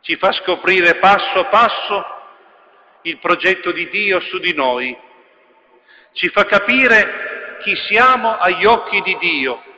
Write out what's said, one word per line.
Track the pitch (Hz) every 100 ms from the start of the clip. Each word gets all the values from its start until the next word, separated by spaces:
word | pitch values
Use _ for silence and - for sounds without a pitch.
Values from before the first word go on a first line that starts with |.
Ci | - 156
fa | 190
scoprire | - - 180 175 185 175 165
passo | 185 196 - 190 170
passo | 208 233 - - 202 - - - - _ _ _ _ _ _
il | 165 156
progetto | 170 175 185 190 180
di | 170 170
Dio | 196 208 185
su | - 185
di | 180
noi. | 156 131 123 127 120 - - _ _ _ _ _ _ _ - _
Ci | - -
fa | -
capire | 202 208 202 254 254 220 185 - - - - -
chi | - 196 -
siamo | 208 254 254 226 226
agli | 180 180 202
occhi | 233 233 202
di | 190 185
Dio. | 175 156 131 120 -